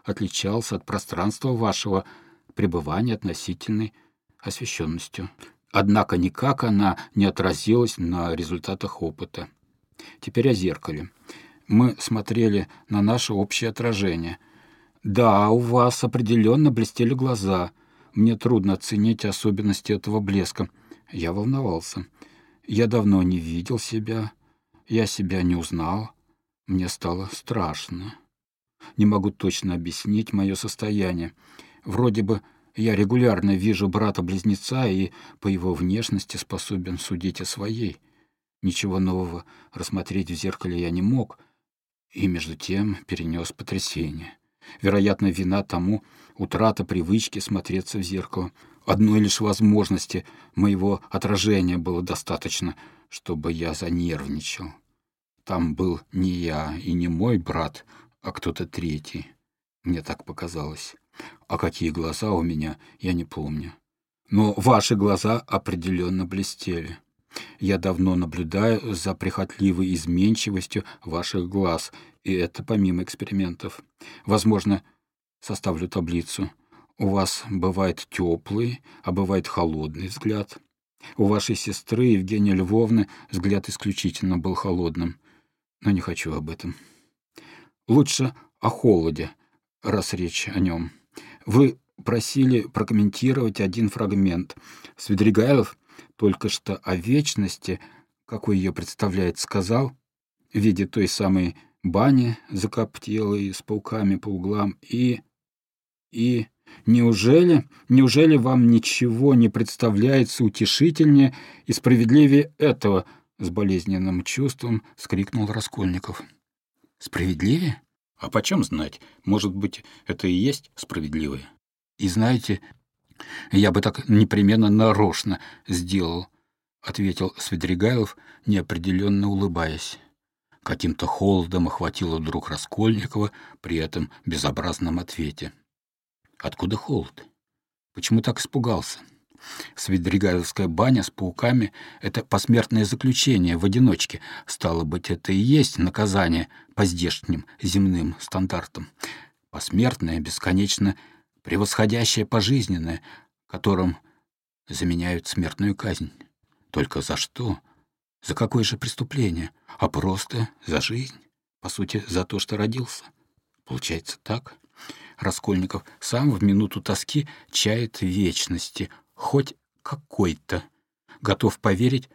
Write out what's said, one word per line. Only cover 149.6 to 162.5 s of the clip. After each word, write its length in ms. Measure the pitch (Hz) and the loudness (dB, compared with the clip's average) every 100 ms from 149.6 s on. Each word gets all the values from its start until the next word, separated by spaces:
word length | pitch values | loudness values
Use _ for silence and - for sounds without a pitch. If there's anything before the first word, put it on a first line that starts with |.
| - 95 123 - 82 82 | -2 2 2 2 -2 -4
бесконечно 760 | 78 - 90 92 101 - 98 - - _ _ _ - | -6 -4 0 2 2 0 0 0 -8 _ _ _ -4
превосходящее 800 | 87 101 - 107 117 120 110 104 | -2 0 2 2 2 0 0 0
пожизненное, 760 | 113 98 135 - 90 82 82 - - _ _ _ | 0 2 0 0 -2 -4 -6 -10 -20 _ _ _
которым 500 | 90 104 92 92 - _ _ _ _ _ _ - | -4 0 2 2 -2 _ _ _ _ _ _ -14
заменяют 600 | - 87 85 87 87 - | -4 -2 -2 -2 -4 -6
смертную 480 | - 80 - 101 98 | -4 -4 -2 -2 -2
казнь. 360 | 107 80 78 - - _ _ _ _ | -4 -6 -8 -14 -20 _ _ _ _
Только 300 | 76 - 71 | -4 -4 -4
за 140 | - 76 | -6 -6
что? 420 | - - 120 87 _ _ _ _ _ _ | -6 -6 -6 -6 _ _ _ _ _ _
За 140 | - - | -8 -2
какое 300 | 113 123 107 | 0 2 0
же 120 | 110 | -2
преступление? 760 | 120 - 123 139 107 82 82 _ - - | -6 -8 -6 -2 0 -2 -6 _ -20 -4
А 80 | - | -4
просто 640 | - 95 95 - 120 113 _ - | 0 -2 -2 -4 -4 -4 _ -6
за 160 | 76 | -4
жизнь. 340 | - 117 131 - _ _ _ _ | -2 -6 -8 -14 _ _ _ _
По 80 | 95 | -12
сути, 340 | - 95 104 101 | -8 -4 -6 -4
за 200 | 90 92 | -4 -2
то, 140 | 101 | -4
что 180 | - | -4